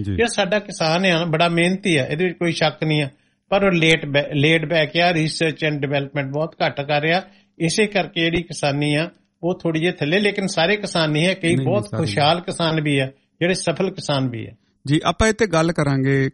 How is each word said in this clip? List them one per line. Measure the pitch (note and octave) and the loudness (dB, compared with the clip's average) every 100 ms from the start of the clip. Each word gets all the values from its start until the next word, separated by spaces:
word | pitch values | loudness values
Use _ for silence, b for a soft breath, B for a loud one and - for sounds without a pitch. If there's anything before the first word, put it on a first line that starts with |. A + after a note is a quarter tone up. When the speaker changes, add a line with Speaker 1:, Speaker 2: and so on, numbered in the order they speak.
Speaker 1:
ਜੀ। | |
Speaker 2:
ਜਿਹੜਾ | G#2 F#2+ A#3 | -4 0 0
ਸਾਡਾ | - F#3+ G#3+ | 0 0 0
ਕਿਸਾਨ | G#3 F#3 D#3+ E3+ F#3+ | -4 -4 0 2 2
ਆ | E3 | 2
ਨਾ, | E3+ | 2
ਬੜਾ | D#3 E3+ | 2 2
ਮਿਹਨਤੀ | E3+ F3 F#3 G3 D#3 | 4 2 2 0 0
ਆ, | B2+ | 0
ਇਹਦੇ | D3+ F#3 | -2 -2
ਵਿੱਚ | E3+ | -2
ਕੋਈ | E3+ | -2
ਸ਼ੱਕ | D#3+ D#3 D3+ | 0 0 0
ਨਹੀਂ | D#3+ D3+ | -2 0
ਆ, | C#3 b b b - | -2 b b b -2
ਪਰ | G3 | 2
ਉਹ | G3 | 2
ਲੇਟ | F3 D#3+ D#3+ D3+ | 4 4 2 2
ਬੈ-, | C#3+ C#3+ | -2 0
ਲੇਡ | D3 D3+ D#3+ D3+ | 0 2 2 0
ਬੈਕ | E3 D3 E3 | 0 0 2
ਆ, | F3 | 2
research | E3 D#3 - E3 C#3 D#3 | 2 -2 -2 -4 -2 -4
and | D3 C#3 | -2 -2
development | C#3+ C#3 D3 C3+ | -4 -4 -6 -4
ਬਹੁਤ | D3 D#3+ - E3 | -4 -6 -2 -4
ਘੱਟ | C3+ | -2
ਕਰ | C#3+ D3 | -2 0
ਰਿਹਾ, | D#3+ F3 - B B - | 2 -2 -2 B B -4
ਇਸੇ | D#3+ G#3+ G#3 | -2 0 0
ਕਰਕੇ | G3+ D#3+ E3+ | 0 -2 -2
ਜਿਹੜੀ | E3 E3+ | 0 -2
ਕਿਸਾਨੀ | E3 D3+ D3 C#3+ D3 D3 | -4 -4 -2 0 0 0
ਆ | F3 - _ - | -2 -8 _ -8
ਉਹ | E3 F3+ | -4 -2
ਥੋੜ੍ਹੀ | E3+ D#3+ | -2 -2
ਜਿਹੀ | E3+ | -2
ਥੱਲੇ, | E3 D3 F#3 | -2 0 0
ਲੇਕਿਨ | G#3 G3+ F#3+ | 0 -2 -4
ਸਾਰੇ | - E3+ G#3 | 0 0 0
ਕਿਸਾਨ | F#3+ F3 D#3 | -2 -2 0
ਨਹੀਂ | D3+ F3 | 2 0
ਹੈ, | |
ਕਈ | F#3+ E3 C3 | 0 0 0
Speaker 1:
ਨਹੀਂ, | C3+ | 0
Speaker 2:
ਬਹੁਤ | G3+ | -2
Speaker 1:
ਸਾਰੇ | G#3 A2+ | -2 -4
ਨਹੀਂ। | D#3 | -2
Speaker 2:
ਖੁਸ਼ਹਾਲ | G2+ D3 F3 | 2 2 2
ਕਿਸਾਨ | F#3 F3+ E3 D#3+ | -2 -2 0 0
ਵੀ | D3+ C#3 | 0 0
ਆ, | C3 b b - | 0 b b -4
ਜਿਹੜੇ | E3+ | -2
ਸਫਲ | F#3 - D#3+ F#3 | 0 -2 -2 -2
ਕਿਸਾਨ | F#3+ - C#3+ C3 | -4 -4 -2 -2
ਵੀ | A#2 G#2+ | -4 -12
ਆ। | - _ _ - | -16 _ _ -2
Speaker 1:
ਜੀ, | D3+ - | 0 2
ਆਪਾਂ | F3 A3 | 2 2
ਇੱਥੇ | G#3 A3 | 2 2
ਗੱਲ | D#3+ E3 | 2 0
ਕਰਾਂਗੇ, | E3+ C#3+ C3+ C3+ C#3 C3+ | 0 0 0 2 2 0